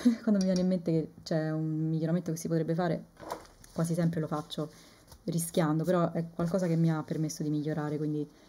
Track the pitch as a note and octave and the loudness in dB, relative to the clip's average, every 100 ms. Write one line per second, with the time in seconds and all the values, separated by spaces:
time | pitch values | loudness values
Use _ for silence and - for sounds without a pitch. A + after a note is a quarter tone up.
0 | B3 A#3 - G3+ F#3 F#3 F#3 F#3 E3+ D#3+ | 2 2 2 2 4 2 2 2 2 0
1 | - - - D#3+ D#3 D#3 D#3+ D#3 D#3+ D#3+ | 0 -8 -4 -2 0 -2 -2 0 0 0
2 | D#3+ E3+ E3+ E3 E3 E3 D#3+ E3 F3 E3+ | 0 0 -2 -4 -2 0 0 0 0 -2
3 | - - - - - - - - E3 E3+ | -6 -16 -12 -12 -14 -20 -10 -4 0 2
4 | E3 E3 D#3 D3+ D#3 - D3+ - - - | 2 0 -2 -4 -4 -6 -8 -10 -20 -20
5 | - - - E3 E3 - D#3 D#3 D#3 F3+ | -20 -10 -4 -2 0 2 2 2 2 2
6 | E3 E3+ E3 - E3+ F#3+ F3 E3 E3 D#3 | 2 0 -6 -4 -2 0 2 4 4 2
7 | - D#3 D#3 - D3+ D3+ D3 D#3 D3+ D3+ | -2 -4 -4 -2 -2 -2 -2 -2 -4 -2
8 | D3+ D3+ D3 - | -2 -2 -4 -10